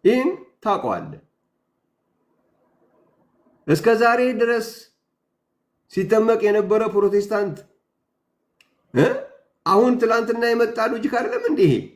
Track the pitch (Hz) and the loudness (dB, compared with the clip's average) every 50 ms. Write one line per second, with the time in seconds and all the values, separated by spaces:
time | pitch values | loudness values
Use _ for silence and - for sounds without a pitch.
0 | _ 180 233 254 262 330 381 - - _ _ _ - 220 202 - - 120 98 85 | _ 2 2 2 0 -2 -4 -6 -14 _ _ _ -4 -4 -4 -4 -4 -6 -8 -8
1 | 82 78 73 - _ _ _ _ _ _ _ _ _ _ _ _ _ _ _ _ | -8 -14 -18 -20 _ _ _ _ _ _ _ _ _ _ _ _ _ _ _ _
2 | _ _ _ _ _ _ _ _ _ _ _ _ _ _ _ _ _ _ _ _ | _ _ _ _ _ _ _ _ _ _ _ _ _ _ _ _ _ _ _ _
3 | _ _ _ _ _ _ _ _ _ _ _ _ _ - 151 151 - 226 233 220 | _ _ _ _ _ _ _ _ _ _ _ _ _ 0 0 2 4 2 2 4
4 | 233 233 233 240 247 254 254 214 233 233 240 226 220 - - - - _ _ _ | 4 2 2 2 0 0 0 0 0 0 0 -2 -4 -8 -14 -20 -20 _ _ _
5 | _ _ _ _ _ _ _ _ _ _ _ _ _ _ _ _ _ _ - 185 | _ _ _ _ _ _ _ _ _ _ _ _ _ _ _ _ _ _ -6 -6
6 | 190 - 220 214 220 226 226 214 214 208 202 214 202 185 214 214 220 220 190 202 | -2 0 2 2 2 2 0 2 2 0 2 0 0 0 0 0 0 0 0 0
7 | 202 196 196 202 202 - 214 202 202 196 147 - - _ _ _ _ _ _ _ | 0 2 0 0 -2 0 -4 -4 -4 -4 -6 -12 -16 _ _ _ _ _ _ _
8 | _ _ _ _ _ _ _ _ _ _ _ _ _ _ _ _ _ _ - 123 | _ _ _ _ _ _ _ _ _ _ _ _ _ _ _ _ _ _ 0 2
9 | 156 247 523 - - - - _ _ _ _ _ _ 165 185 202 240 254 247 - | 2 2 2 -4 -10 -14 -20 _ _ _ _ _ _ 2 4 4 4 4 2 0
10 | 226 226 226 233 226 214 233 233 240 233 233 233 233 214 - 226 220 226 233 226 | 0 0 0 0 0 -2 -4 -2 0 0 2 0 0 -2 -2 -4 -4 -4 -4 -4
11 | - 285 - 233 - 427 480 494 - 480 302 254 202 156 127 104 - - _ | -4 -4 -4 -4 -4 -4 -6 -4 -4 -2 0 2 2 2 2 0 -4 -10 _